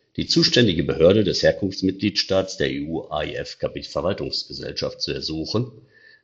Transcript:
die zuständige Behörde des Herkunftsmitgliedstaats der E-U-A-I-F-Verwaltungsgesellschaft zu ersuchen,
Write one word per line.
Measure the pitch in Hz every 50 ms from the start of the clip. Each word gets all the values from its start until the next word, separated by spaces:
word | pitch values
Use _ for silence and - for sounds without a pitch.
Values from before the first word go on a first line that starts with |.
| _ _ _
die | - 90
zuständige | - - - 165 - - 123 120 104 85 82 76
Behörde | 65 - 78 78 87 98 110 107
des | 90 71 - -
Herkunftsmitgliedstaats | 78 80 - - 95 92 - 95 95 92 95 - 104 92 - - - 95 95 92 - - -
der | 73 67
E-U-A-I-F-Verwaltungsgesellschaft | 67 71 71 76 80 78 - - 78 76 76 76 - 62 71 - - _ - - - 71 71 - - 76 73 87 101 95 76 65 - - - - 71 67 65 65 71 - - 69 - -
zu | - - 71
ersuchen, | 69 67 - 78 80 80 76 - 107 127 120 - - - _ _ - - - - _